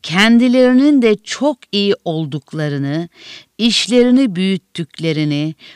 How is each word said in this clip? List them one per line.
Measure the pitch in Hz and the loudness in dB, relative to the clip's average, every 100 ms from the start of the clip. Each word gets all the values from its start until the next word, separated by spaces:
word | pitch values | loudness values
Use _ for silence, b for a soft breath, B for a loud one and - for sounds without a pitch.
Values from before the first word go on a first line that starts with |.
Kendilerinin | - 170 220 233 254 254 254 254 285 285 | -4 2 4 4 4 4 4 4 4 4
de | 233 208 | 2 0
çok | - - 277 277 _ | -4 -4 -4 -4 _
iyi | 202 202 196 | -2 -2 -2
olduklarını, | - 160 156 147 _ 156 151 143 139 151 170 B B B B - | -4 -6 -6 -10 _ -8 -6 -4 -4 -6 -8 B B B B -4
işlerini | 226 - - 247 247 254 269 175 | -2 -2 0 2 4 2 0 -2
büyüttüklerini, | 190 190 _ - 160 - 160 156 151 147 151 156 B | -2 -4 _ -12 -12 -6 -6 -2 -2 -2 -6 -8 B